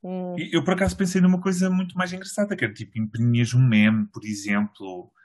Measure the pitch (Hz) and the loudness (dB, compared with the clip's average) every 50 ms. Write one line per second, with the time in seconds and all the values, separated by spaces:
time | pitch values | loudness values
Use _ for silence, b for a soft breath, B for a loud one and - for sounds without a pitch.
0 | - 180 185 185 185 180 180 175 165 - - 165 143 - 180 180 190 185 180 - | -10 -8 -8 -6 -6 -6 -6 -8 -8 -2 0 0 2 2 0 2 0 -2 0 0
1 | 202 180 - 190 180 185 180 180 180 190 190 175 185 185 185 185 185 180 - 180 | -2 0 2 4 4 4 4 4 2 -2 0 0 0 0 0 0 -2 -4 -4 -4
2 | 185 175 180 185 190 - - - 208 202 202 - - 110 101 - 110 - _ 113 | -4 -4 -4 -10 -12 -12 -4 -4 -2 -2 -2 -2 -2 -4 -4 -8 -14 -12 _ -6
3 | 110 107 - 113 117 120 120 117 120 113 120 127 131 127 110 107 107 107 110 110 | -6 -6 -2 0 0 2 4 2 2 2 4 4 4 6 6 6 4 4 4 2
4 | 104 104 _ - - 107 107 101 98 104 101 104 104 104 _ - 101 95 92 90 | 0 -4 _ -14 -8 -8 -8 -8 -4 -2 -2 -2 -2 -2 _ -12 -14 -12 -12 -12
5 | 90 - _ b b | -14 -16 _ b b